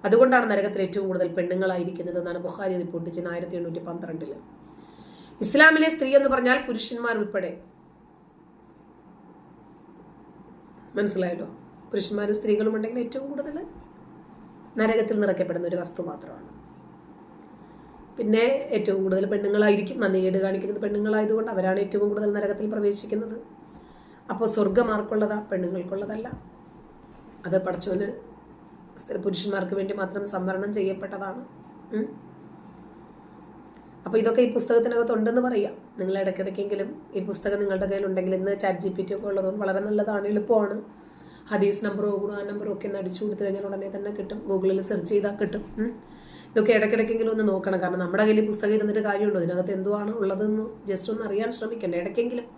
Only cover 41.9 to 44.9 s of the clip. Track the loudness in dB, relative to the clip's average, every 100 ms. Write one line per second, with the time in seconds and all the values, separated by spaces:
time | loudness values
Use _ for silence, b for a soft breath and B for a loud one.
41.9 | -2 -2 -2 -2 -4 -6 -6 -6 -6 -6
42.9 | -4 -6 -4 -4 -2 -2 -2 -4 -6 -6
43.9 | -6 -6 -6 -8 -8 -2 0 2 0 0